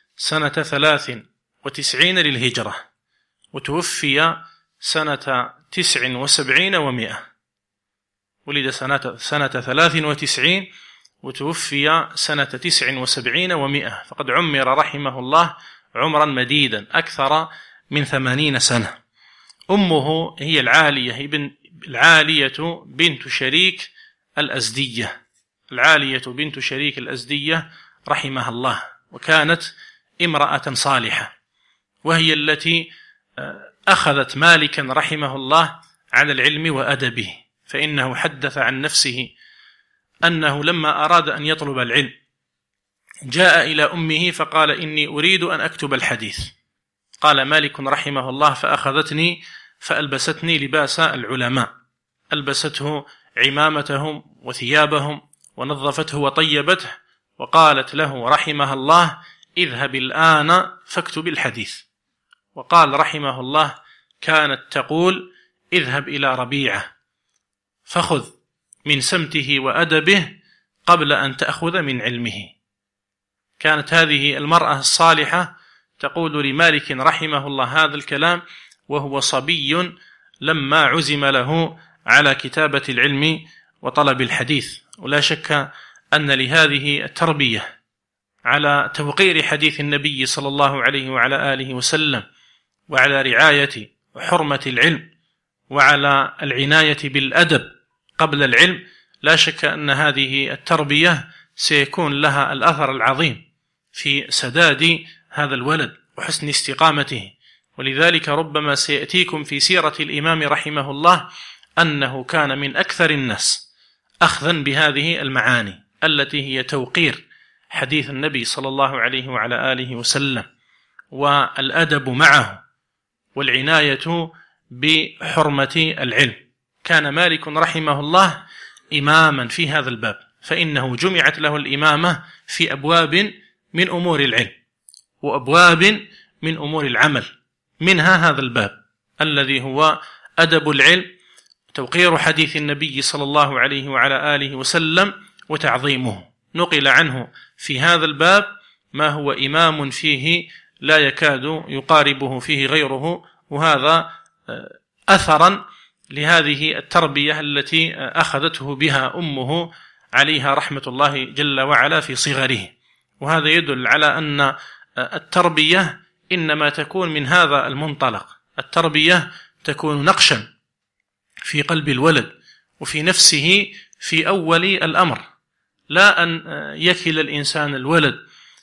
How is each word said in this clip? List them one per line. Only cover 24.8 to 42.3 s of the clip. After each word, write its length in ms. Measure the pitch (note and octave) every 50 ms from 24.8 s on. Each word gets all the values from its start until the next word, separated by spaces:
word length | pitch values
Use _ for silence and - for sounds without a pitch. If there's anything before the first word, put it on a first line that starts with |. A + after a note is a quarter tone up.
| C#3 B2 A2+ A#2 A2 - - - _ _ _ _ _ _ _ _ _ _
العالية 500 | C3 A#2+ B2+ D#3 D#3 D3 C#3+ C3+ C3 B2+ C3
بنت 320 | C3 A#2+ C3 D3+ D3+ D3 C3+
شريك 400 | C3 - C#3 C3+ D3 D3 C3+ C#3
الأزدية 720 | B2 - C3 B2 A#2 A#2+ D3 C#3+ C#3 D3+ D#3+ E3 D#3+ - - - - _ _ _ _ -
رحمها 400 | D3 - - C3+ C3+ B2+ A#2+ B2
الله، 340 | A2+ A#2+ C3 C3 A2 - - - - _ _ _
وكانت 500 | E3+ B2+ - - D#3 D#3 D3 D#3 E3+ E3 - - - - - - _ _ _ _ _ -
امرأة 400 | F3 E3+ D#3 C#3+ C#3+ - D3 C3+ - D3
صالحة، 640 | B2+ A2 - C#3+ C3+ B2+ A2+ A2+ - - - - - _ _ _ _ _ _ _ _ _ _ _ _ _ -
وهي 280 | D#3 E3 E3 D#3+ D#3+
التي، 580 | D#3 D3+ D3 D3+ D3+ D3 - E3 E3+ E3 E3 E3 - - - _ _ _ _ _ _ -
آه، 340 | C3+ - - - - - _ _ _ G3
أخذت 480 | F#3+ - - D#3 C#3+ C#3 C3 - -
مالكا 460 | C3+ D#3+ E3+ E3+ D#3+ D3+ C#3+ - D#3
رحمه 540 | C#3 C3 C3 D#3 - - D#3 D3+ D3 C3+ C3
الله 440 | C#3 C3 C3 D3+ E3 E3 D3+ - - _ _ _ _ _ _
على 200 | - B2 C#3+ D3
العلم 420 | C#3 C3 B2 D3 D3+ D3 D#3+ E3 C#3
وأدبه، 600 | C3+ B2+ A#2+ C#3 B2+ C3 B2 A#2 A#2+ G2+ - - - _ _ _ _ _
فإنه 480 | - - C#3 D3 D3+ D3 C#3+ B2+ C3 B2
حدث 440 | - - E3 C#3 C3 C3+ C#3 - C#3+
عن 220 | A#2+ A#2 C3+ C3
نفسه 500 | C#3+ D3+ - - - C3+ A#2+ C3 B2 A2 _ _ _ _ _ _ _ _ _ _ _ _ _ _ _ _ _ _ -
أنه 400 | E3+ E3+ D#3+ D#3 D3 C#3 D3 D3
لما 400 | E3 F3 E3 D#3 D3+ - - D3+
أراد 240 | D#3 F3 E3+ D3+ D3+
أن 180 | - D3 D3
يطلب 320 | D#3 D#3 D#3 D3+ C#3+ C3+ B2+
العلم 340 | B2 A#2+ A#2 D3 C#3 B2+ - _ _ _